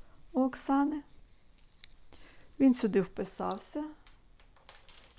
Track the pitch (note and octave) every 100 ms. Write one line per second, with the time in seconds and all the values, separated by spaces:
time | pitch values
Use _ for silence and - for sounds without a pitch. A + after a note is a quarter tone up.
0 | - - - B3+ C4 - - C#4 C#4+ D4+
1 | - - - - - - - - - -
2 | - - - - - - C4+ B3 G#3+ F#3+
3 | F3+ - G3 - F#3 F#3+ - D4+ D4+ D4+
4 | - - - - - - - - - -
5 | -